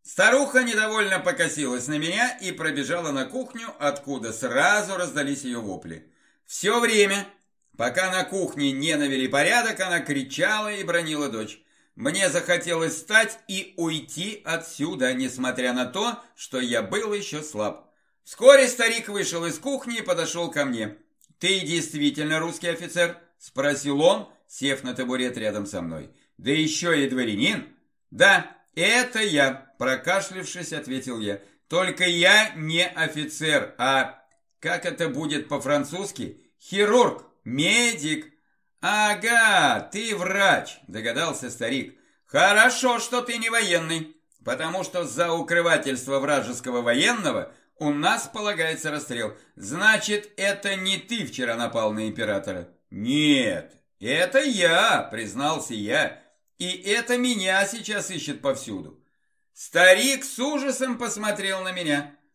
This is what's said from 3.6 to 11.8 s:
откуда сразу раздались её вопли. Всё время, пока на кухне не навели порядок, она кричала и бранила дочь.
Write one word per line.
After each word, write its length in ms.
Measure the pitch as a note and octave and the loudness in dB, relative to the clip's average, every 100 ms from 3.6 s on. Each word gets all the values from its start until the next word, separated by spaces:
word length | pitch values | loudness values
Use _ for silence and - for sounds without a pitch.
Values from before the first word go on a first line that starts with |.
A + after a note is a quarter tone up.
| A3+ - | -14 -2
откуда 560 | C#3+ - C3 C3 A2 | -2 -2 -8 -6 -6
сразу 640 | G#2+ B2+ B2+ F3 G#3 F#3 F#3 | -6 -2 2 4 4 0 -4
раздались 460 | E3+ C#3 C#3 C#3 | -4 -4 -4 -4
её 180 | B2+ A#2+ | -6 -8
вопли. 500 | G#2 F2 E2+ D#2+ - _ _ _ | -8 -10 -12 -16 -18 _ _ _
Всё 340 | _ - F#3+ A#3 | _ -4 0 2
время, 480 | A#3 G#3+ G3+ G3 F#3+ - _ _ _ - | 4 4 4 2 -6 -18 _ _ _ -4
пока 340 | A#2+ F3 F#3 | -2 0 0
на 120 | F#3 | -2
кухне 480 | F3+ F#3+ E3 C#3+ C#3 | -2 -4 -4 -2 -2
не 240 | C3+ D#3 | 0 -2
навели 320 | D3+ C#3+ C3 B2+ | 0 0 0 0
порядок, 520 | C#3 E3 A#3+ A3+ G#3 | 2 4 2 0 -4
она 180 | F#3 E3+ | -2 -2
кричала 760 | - C3+ C3 - F#3 G#3+ G#3+ | -2 -4 -4 -2 0 0 -2
и 100 | G3+ | -6
бранила 460 | E3+ E3+ D#3+ D3+ C#3 | -2 -2 0 -4 -4
дочь. 320 | A2 A2 - _ _ | -6 -8 -12 _ _